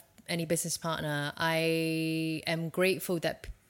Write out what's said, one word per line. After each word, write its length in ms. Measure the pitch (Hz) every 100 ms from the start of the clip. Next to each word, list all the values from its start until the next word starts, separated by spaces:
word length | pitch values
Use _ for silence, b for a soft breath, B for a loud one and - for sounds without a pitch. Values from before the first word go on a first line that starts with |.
| - - -
any 160 | 170 160
business 320 | 165 165 -
partner. 540 | 165 160 151 147 143 -
I 1080 | 165 165 165 165 160 160 160 160 160 156 -
am 240 | 165 165
grateful 480 | 180 185 185 - 175
that 220 | 160 139
p-, 60 | - -